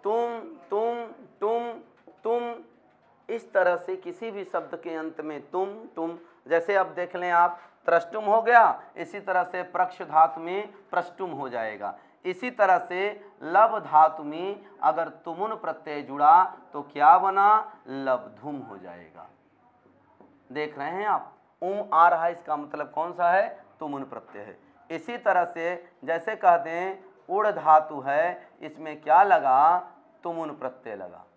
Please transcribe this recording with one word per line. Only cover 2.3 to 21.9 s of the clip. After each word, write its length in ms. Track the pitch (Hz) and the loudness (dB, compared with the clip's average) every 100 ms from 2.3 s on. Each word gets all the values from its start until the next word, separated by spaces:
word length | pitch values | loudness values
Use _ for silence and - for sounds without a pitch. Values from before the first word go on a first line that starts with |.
| 240 240 233 - _ _ _ _ _ - | -2 -4 -10 -16 _ _ _ _ _ -10
इस 220 | 226 - | -10 -2
तरह 220 | 196 180 175 | 2 2 0
से 180 | 180 190 | -4 -10
किसी 340 | 175 175 226 | -10 -10 -10
भी 120 | 202 190 | -10 -6
शब्द 300 | 180 156 160 | -6 -6 -12
के 180 | 170 160 | -10 -8
अंत 240 | 160 160 | -8 -10
में 180 | 156 147 143 | -10 -10 -8
तुम, 180 | 180 190 214 226 - | -4 -4 -8 -14 -8
तुम, 220 | 165 165 - _ - | -8 -8 -18 _ -2
जैसे 280 | 165 165 202 | -2 2 0
अब 180 | 185 | 0
देख 220 | 151 175 175 | -4 -8 -6
लें 140 | 180 | 0
आप, 280 | 175 175 - - _ - | 2 2 0 -18 _ 2
त्रष्टुम 380 | 170 170 214 214 | 2 0 -6 2
हो 160 | 220 | 2
गया, 400 | 220 240 196 123 - - | 6 8 8 2 -10 -12
इसी 220 | 165 208 | -12 -10
तरह 220 | 196 180 | -2 0
से 200 | 175 185 180 | 0 -6 -6
प्रक्ष 360 | 180 180 - | -2 -2 -4
धातु 380 | 170 156 165 160 | -2 4 4 2
में 320 | 165 190 208 - _ | -8 -6 -8 -16 _
प्रष्टुम 400 | 175 165 - 185 | -4 -4 -10 -10
हो 180 | 143 135 | -8 -8
जाएगा। 440 | 120 110 104 101 - _ _ 185 | -6 -8 -8 -10 -12 _ _ -10
इसी 260 | 180 247 | -6 -8
तरह 260 | 247 196 175 | 0 2 2
से 300 | 175 180 202 202 - _ | 0 -4 -4 -6 -18 _
लब 340 | 147 185 220 214 | 0 4 4 2
धातु 420 | 156 151 160 156 | 2 4 4 2
में 420 | 147 160 190 202 - - | -10 -8 -8 -10 -14 -2
अगर 260 | 151 156 160 151 - | -2 0 -6 -8 -14
तुमुन 300 | 160 214 220 | -8 -6 -6
प्रत्यय 460 | 175 156 156 147 | -8 -10 -10 -10
जुड़ा 400 | 143 139 147 170 185 - - | -10 0 4 4 4 -4 -14
तो 80 | 147 | -14
क्या 340 | 139 139 147 180 | -12 2 6 6
बना? 320 | 190 196 202 214 - - - | 4 2 4 4 0 -16 -14
लब्धुम 720 | 135 135 123 123 110 139 143 | -8 -2 -2 -4 -16 -14 -12
हो 180 | 110 98 | -14 -16
जाएगा। 500 | 90 87 82 82 87 _ _ _ _ _ _ _ _ _ - _ _ | -18 -20 -20 -20 -20 _ _ _ _ _ _ _ _ _ -20 _ _
देख 260 | 131 151 143 | -8 -8 -8
रहे 120 | 143 | -8
हैं 160 | 180 208 | -6 -2
आप, 240 | 165 - _ _ _ | -2 -4 _ _ _
उम 280 | 175 202 202 | -6 -6 -2